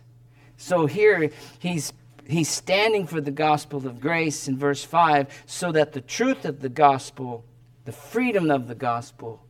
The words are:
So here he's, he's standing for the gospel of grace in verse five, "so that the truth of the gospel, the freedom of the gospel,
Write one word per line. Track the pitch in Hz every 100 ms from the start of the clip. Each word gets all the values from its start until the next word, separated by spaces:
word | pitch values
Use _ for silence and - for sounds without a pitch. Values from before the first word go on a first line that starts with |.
| - - - _ - -
So | - 175 147
here | 170 214 180 151 - - -
he's, | 175 170 - - - - -
he's | 170 151
standing | - - 196 220 208 160
for | 160
the | 143
gospel | 143 156 151 - 143 131
of | 120
grace | 143 165 160 143 143
in | 131
verse | 143 139
five, | - 165 165 143 135 - -
"so | - 180
that | 156 147
the | 135
truth | - - 254 262
of | 165 135
the | 135
gospel, | 123 143 135 - - 127 117 - - - _ -
the |
freedom | - - 226 247 202 160
of | 139 120
the | 113
gospel, | 127 117 120 - 117 110